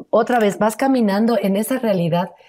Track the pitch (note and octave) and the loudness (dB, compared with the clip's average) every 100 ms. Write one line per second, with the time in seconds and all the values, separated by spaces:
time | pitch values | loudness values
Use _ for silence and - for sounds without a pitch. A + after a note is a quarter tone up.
0 | - G#3+ A#3 B3 G#3 F3+ G#3+ - C4+ C4 | -2 0 2 2 0 0 -2 0 0 2
1 | G#3 G3 A3+ A#3 G3 G3 A3 B3+ A3+ F#3 | 2 2 0 0 0 -2 -2 -2 0 0
2 | E3+ E3+ F#3+ - | 0 0 -4 -10